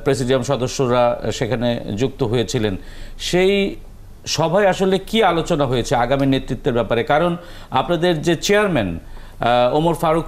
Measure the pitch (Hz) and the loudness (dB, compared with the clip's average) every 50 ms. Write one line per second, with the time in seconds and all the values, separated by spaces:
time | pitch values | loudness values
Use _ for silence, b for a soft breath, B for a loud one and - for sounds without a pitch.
0 | - 147 135 117 131 123 131 131 120 120 139 117 123 120 - - 139 123 120 123 | 0 0 0 0 2 2 0 0 0 0 -2 -2 -2 -2 -2 0 0 2 4 4
1 | 123 120 120 - - 113 107 - 135 104 123 117 117 120 117 117 - - 107 101 | 4 2 2 0 -2 -4 -4 -2 -2 -2 -2 0 0 0 -2 -2 -4 -6 -4 -2
2 | 127 135 - - 135 107 113 127 113 - - 131 107 107 95 87 B B B B | -2 -2 -2 -2 -2 0 0 0 0 -2 -2 -2 -2 -2 -2 -4 B B B B
3 | B B B - - - - 175 185 190 202 202 196 202 - - - - - - | B B B -10 -6 -2 0 2 2 2 2 2 0 -2 -4 -8 -12 -18 -20 -20
4 | - - - - - - - - 151 160 160 202 208 190 180 - 190 190 190 185 | -20 -20 -20 -14 -10 -6 -2 0 0 2 2 4 4 4 2 2 2 0 0 0
5 | 190 - - 226 214 185 170 165 156 - 180 147 143 123 131 123 110 - 143 120 | -2 -2 0 2 2 4 2 2 0 0 0 0 2 2 0 0 0 0 0 0
6 | 123 120 139 131 139 135 135 131 131 - 135 113 - 139 120 117 113 95 120 113 | 2 2 2 2 2 2 2 0 0 -2 -6 -4 -2 0 0 0 0 0 0 0
7 | 113 - 143 151 170 175 170 170 B B B B B B - 123 139 - 175 165 | 2 2 2 2 2 0 -2 -4 B B B B B B 0 0 0 0 0 0
8 | 160 180 175 151 139 165 170 - - - 208 208 214 196 170 131 104 92 85 82 | 2 0 0 0 0 0 0 0 0 2 2 2 2 2 2 0 0 -2 -4 -6
9 | B B B B B B B B - 117 120 123 123 123 139 151 160 170 165 160 | B B B B B B B B 2 2 4 4 4 4 2 2 2 2 0 2
10 | - 165 160 165 156 | 2 2 2 0 0